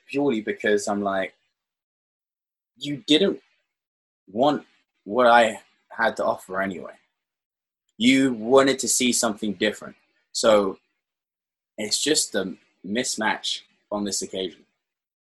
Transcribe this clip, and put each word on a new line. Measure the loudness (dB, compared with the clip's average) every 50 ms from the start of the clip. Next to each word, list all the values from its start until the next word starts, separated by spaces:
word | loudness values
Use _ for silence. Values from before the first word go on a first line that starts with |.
| _
purely | _ -4 -2 0 0 0 -2 -4
because | -6 -8 -4 0 0 0 0 0 -2
I'm | -4 -2 -2
like, | -2 -2 -2 -4 -6 -8 _ _ _ _ _ _ _ _ _ _ _ _ _ _ _ _ _ _ _ _ _ _ _ _ _ _ _ _
you | _ -8 -8 -8 -8 2
didn't | 2 4 4 4 2 0 -4 _ _ _ _ _ _ _ _ _ _ _ _ _ _ _ _ _ _
want | -2 0 2 2 2 0 -6 _ _ _ _ _ _ _ _
what | -4 0 2 4
I | 6 8 6 6 4 0 -6 -14 _ _ _ _ _
had | -6 -2 -2 -2 -2 -2
to | -4
offer | -4 -4 -6 -8 -10 -6 -6
anyway. | -4 -4 -6 -10 -12 -16 -18 _ _ _ _ _ _ _ _ _ _ _ _ _ _ _ _ _ _ _ _
You | 0 4 4 4 4 2 0 -2
wanted | -4 0 4 6 6 6 4 2 0
to | -2 -2
see | 0 0 0 0 0
something | 0 -2 -2 -4 -4 -6 -6 -4
different. | -2 -2 -2 -2 -6 -12 -18 -20 _ _ _ _ _ _ _ _
So | 0 4 4 4 4 4 0 -4 -10 _ _ _ _ _ _ _ _ _ _ _ _ _ _ _ _ _ _ _ -10
it's | -6 -6 -4 -4 -2
just | 0 0 0 -2 -2 -4
a | -4 -4 -4 -8 -12 _ _ _ _ -12
mismatch | -6 -6 -6 -4 -4 -6 -4 -2 -2 -2 -4 -6 -8 -8 -8 -10 _ _ _ _ _
on | -6 -6 -4
this | -4 -4 -6
occasion. | -8 -8 -8 -8 -8 -8 -10 _ _ _ _ _ _ _ _ _ _ _ _ _